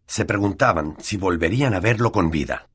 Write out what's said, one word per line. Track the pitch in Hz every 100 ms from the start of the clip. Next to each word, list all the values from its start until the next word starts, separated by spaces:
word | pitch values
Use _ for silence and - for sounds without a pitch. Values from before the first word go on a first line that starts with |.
| -
se | -
preguntaban | - 101 101 95 127 85 76 78
si | - 101
volverían | 95 85 82 117 139
a | 95
verlo | 104 110 117
con | 104 82
vida. | 78 62 - -